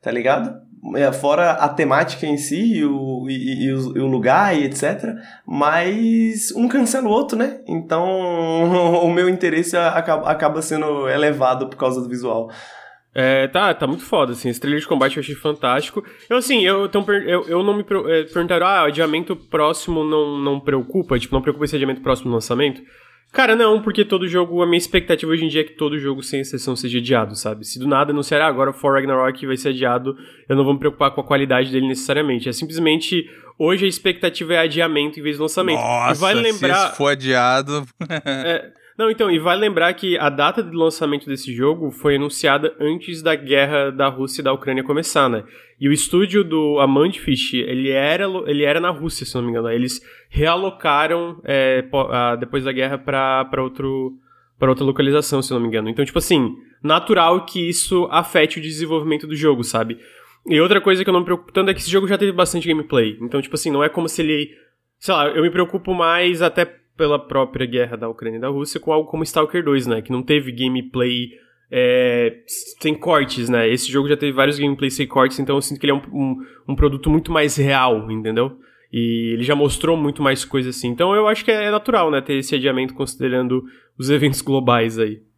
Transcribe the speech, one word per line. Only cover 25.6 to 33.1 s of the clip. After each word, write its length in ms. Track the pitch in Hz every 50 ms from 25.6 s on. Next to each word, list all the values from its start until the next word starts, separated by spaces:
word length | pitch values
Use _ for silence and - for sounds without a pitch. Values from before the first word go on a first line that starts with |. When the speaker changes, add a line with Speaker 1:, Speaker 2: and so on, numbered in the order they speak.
| 156
Speaker 2:
é 20 |
que 80 | 151 -
todo 240 | - 156 147 147 156
jogo, 240 | 139 139 135 135 131
sem 180 | - - 135
exceção, 360 | 135 139 - 131 - - 127
seja 220 | 117 123 123 120 123
adiado, 360 | 120 120 135 117 110 101 104
sabe? 320 | 104 - 107 110 107 107
Se 100 | - - 127
do 80 | 127
nada 260 | 143 143 135 143 151 143
anunciar, 280 | 147 143 - 160 147
"Ah, 60 | 156
agora 260 | 156 139 123 135 135 135
For 200 | - - 143 139
Ragnarok 500 | 135 135 135 135 131 131 131 131 131 -
vai 100 | 135 131
ser 140 | 127 - 147
adiado", 440 | 131 127 131 127 123 127 123 131 139 135 - - - - - _
eu 60 | 135
não 80 | 135 139
vou 80 | 135 143
me 40 | 139
preocupar 320 | 139 151 143 - 143 139 135
com 80 | - 135
a 20 |
qualidade 460 | - 147 139 139 135 131 127 131 131 131
dele 160 | 131 131 131
necessariamente. 600 | 131 131 - - 139 143 151 147 127 120 120 131
É 40 | 120
simplesmente, 760 | - 165 151 160 165 170 156 156 165 160 -